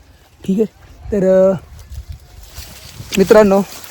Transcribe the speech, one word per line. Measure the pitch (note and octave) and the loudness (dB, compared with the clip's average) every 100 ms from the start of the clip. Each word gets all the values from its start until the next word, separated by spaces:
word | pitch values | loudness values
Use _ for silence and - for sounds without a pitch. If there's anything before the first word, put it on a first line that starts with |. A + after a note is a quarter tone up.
| _ _ _ _ - | _ _ _ _ -6
ठीक | F#3+ | -4
आहे. | G#3+ - - - - | -4 -8 -20 -20 -8
तर, | G#3 F#3 F#3+ F#3+ | -4 0 2 2
अ, | F#3+ - - - - - - - - - - - - - - - - | 0 -8 -20 -20 -20 -18 -20 -20 -20 -20 -20 -20 -20 -20 -20 -10 -4
मित्रांनो, | F#3+ G#3+ G#3 G3 G3 - - | 4 4 4 0 -2 -12 -20